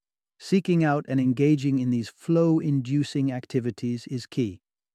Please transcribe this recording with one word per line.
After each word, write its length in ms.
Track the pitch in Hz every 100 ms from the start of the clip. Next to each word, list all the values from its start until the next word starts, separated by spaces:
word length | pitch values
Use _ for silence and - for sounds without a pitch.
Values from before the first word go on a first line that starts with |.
| _ _ _ _
seeking 460 | - 190 185 170
out 220 | 156 147 -
and 140 | 131
engaging 580 | 131 123 143 147 139 135
in 120 | 127
these 180 | 120 113
flow-inducing 1200 | - - 165 170 160 165 139 123 147 139 143 135
activities 800 | 127 - 127 117 - 120 117 -
is 180 | 127 -
key. 360 | - 107 92 _ _ _